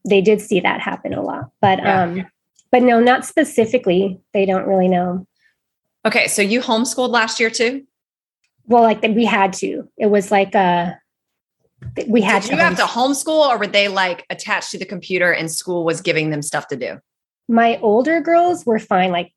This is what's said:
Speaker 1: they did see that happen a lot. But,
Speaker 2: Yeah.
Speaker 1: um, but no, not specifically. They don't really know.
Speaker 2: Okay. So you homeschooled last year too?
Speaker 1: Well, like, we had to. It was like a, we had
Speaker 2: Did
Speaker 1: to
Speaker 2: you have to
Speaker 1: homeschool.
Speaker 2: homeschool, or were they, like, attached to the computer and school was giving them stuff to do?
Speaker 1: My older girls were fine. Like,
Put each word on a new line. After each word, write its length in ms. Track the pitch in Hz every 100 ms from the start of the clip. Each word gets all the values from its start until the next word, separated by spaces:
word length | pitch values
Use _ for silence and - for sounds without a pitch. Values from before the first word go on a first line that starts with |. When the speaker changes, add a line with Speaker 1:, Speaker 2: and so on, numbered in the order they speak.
Speaker 1:
they 160 | - 196
did 200 | 190 208
see 180 | - 190
that 200 | 180 196
happen 340 | - 185 -
a 80 | -
lot. 280 | - - 127 _
But, 160 | 202 185
Speaker 2:
Yeah. 240 | 208 190
Speaker 1:
um, 240 | 175 180 185 _ _ _ _
but 120 | 247
no, 180 | 247 233
not 240 | 240 247
specifically. 960 | - - 294 - 226 254 196 175 196 185 _
They 100 | 208
don't 220 | 190 190 -
really 220 | 190 185
know. 380 | 180 180 185 185 _ _ _ _ _ _ _
Speaker 2:
Okay. 240 | - 233 -
So 140 | -
you 180 | 202 233
homeschooled 500 | 247 226 254 - 247
last 300 | 233 220 -
year 100 | 226
too? 340 | 226 233 269 - _ _ _ _ _ _ _ -
Speaker 1:
Well, 160 | 240
like, 200 | 226 214
we 220 | 220 220
had 280 | 220 208 196
to. 340 | 185 - - - -
It 100 | 214
was 240 | 208 190
like 240 | 202 196
a, 440 | 208 185 175 175 - _ _ _ _ _ _ _ _ - - -
we 140 | 226
had 200 | 196 202
Speaker 2:
Did 60 | 202
Speaker 1:
to 60 | 294
Speaker 2:
you 40 |
have 160 | 339 185
to 60 |
Speaker 1:
homeschool. 420 | 190 233 269 277
Speaker 2:
homeschool, 240 | - 311 285
or 80 | 226
were 80 | 202
they, 220 | 202 202
like, 360 | 190 185 175 -
attached 400 | 185 - 190 -
to 60 | 185
the 60 |
computer 480 | 185 185 - 180 175
and 180 | 160 160
school 340 | 156 - 175
was 160 | 165 165
giving 300 | 175 156 156
them 120 | 151
stuff 260 | 147 151 -
to 80 | 135
do? 220 | 113 85 _ _ _ _ -
Speaker 1:
My 300 | 226 233 233
older 420 | 226 214 277 330
girls 460 | 311 339 349 349 -
were 120 | 220
fine. 340 | - 190 185
Like, 200 | 175 175